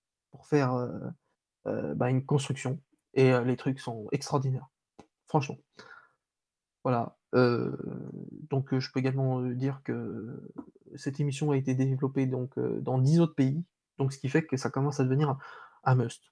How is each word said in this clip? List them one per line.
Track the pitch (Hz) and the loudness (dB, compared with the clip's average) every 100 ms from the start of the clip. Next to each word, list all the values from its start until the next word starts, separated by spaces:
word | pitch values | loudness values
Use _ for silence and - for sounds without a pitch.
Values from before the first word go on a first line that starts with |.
| _ _ _ | _ _ _
pour | - - | -20 0
faire, | 147 131 127 | 2 2 0
euh, | 123 - 123 - _ _ _ _ 104 | -4 -6 -10 -12 _ _ _ _ -6
euh, | 110 - - | -4 -4 0
bah, | 123 | 2
une | 131 135 | 0 2
construction | 143 - 131 127 139 - _ _ | 0 0 -4 -4 -6 -10 _ _
et, | 139 131 | 4 6
euh, | 127 120 | 6 2
les | 123 | 0
trucs | 139 135 | -2 -4
sont | - 113 104 | -6 -10 -6
extraordinaires, | 143 - 147 135 131 - _ _ - _ _ _ | -6 -2 -2 0 -4 -8 _ _ -20 _ _ _
franchement. | 156 135 - _ - - - _ _ _ _ _ _ _ _ | 0 0 -6 _ -20 -20 -20 _ _ _ _ _ _ _ _
Voilà, | 135 120 117 - _ | 0 0 -2 -10 _
euh, | 123 123 120 - - - - - 50 50 - 151 | 4 4 4 -2 -4 -8 -10 -10 -12 -14 -16 -4
donc, | 135 135 | -2 0
euh, | 131 | -2
je | - | -2
peux | 135 | -2
également, | 131 135 135 127 | -2 0 0 0
euh, | 127 123 | -2 -2
dire | 135 135 - | -2 -4 -6
que | 120 113 110 110 131 - - - _ - 135 | -6 -6 -8 -10 -12 -14 -16 -18 _ -20 -10
cette | 147 135 | -8 -2
émission | 147 139 151 | -2 0 2
a | 139 | 2
été | 135 127 | 2 2
développée | 135 131 131 135 131 | 2 0 0 0 0
donc, | 127 127 - | -2 -4 -4
euh, | 123 113 | -2 -2
dans | - 131 | 0 2
dix | 131 170 | 6 6
autres | 165 - | 4 4
pays, | 131 147 175 _ _ - | 2 0 -6 _ _ -2
donc | 135 | -2
ce | - | -2
qui | 131 | 0
fait | 156 160 | 0 0
que | 131 | -2
ça | - | -2
commence | 135 143 139 | 0 0 0
à | 131 | 2
devenir | 135 147 | 2 2
un, | 139 - - - _ - | -2 -8 -20 -20 _ 2
un | 127 | 2
must. | 113 - _ | 2 -6 _